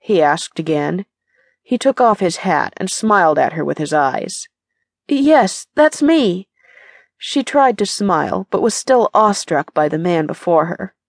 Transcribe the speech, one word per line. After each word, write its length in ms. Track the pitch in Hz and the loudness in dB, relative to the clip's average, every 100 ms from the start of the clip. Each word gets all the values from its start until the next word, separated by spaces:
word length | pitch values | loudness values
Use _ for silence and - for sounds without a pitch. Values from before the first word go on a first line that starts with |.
he 200 | - 202 | 0 2
asked 380 | 147 156 - - | 4 2 -4 -10
again. 480 | 160 151 147 175 202 _ _ _ _ _ | -4 -2 -2 -4 -8 _ _ _ _ _
He 160 | _ 254 | _ -2
took 220 | 277 254 | 0 2
off 180 | 240 208 | 2 2
his 200 | 185 165 | -2 -2
hat 340 | 190 151 - - | -2 -2 -2 -6
and 120 | 185 | -8
smiled 480 | - 220 208 165 147 | -4 0 4 4 2
at 140 | 131 | 0
her 120 | 160 | -2
with 140 | 147 147 | -6 -4
his 140 | 151 | -2
eyes. 560 | 151 135 - - - - _ _ _ _ _ _ | 0 0 -2 -8 -12 -16 _ _ _ _ _ _
"Yes, 640 | 277 277 311 190 - - - | 0 4 4 4 -2 -12 2
that's 260 | 302 - | 2 2
me." 460 | 294 330 233 180 196 _ _ _ - - _ _ | 2 2 2 -2 -8 _ _ _ -20 -20 _ _
She 280 | - 285 | -6 -4
tried 340 | 254 285 269 220 | -2 2 2 2
to 80 | 202 | -4
smile, 640 | - 202 165 139 - 190 | -2 -2 0 -2 -4 -4
but 100 | - | -2
was 140 | 233 | -2
still 340 | - - 254 220 | -2 0 2 2
awestruck 580 | - 214 202 - 151 147 | 2 2 0 -2 -4 -2
by 160 | - 151 | -2 -2
the 100 | 156 | -2
man 280 | 175 170 156 | -2 -2 -2
before 400 | - - 165 165 | -6 0 2 2
her. 300 | 170 190 _ | -4 -10 _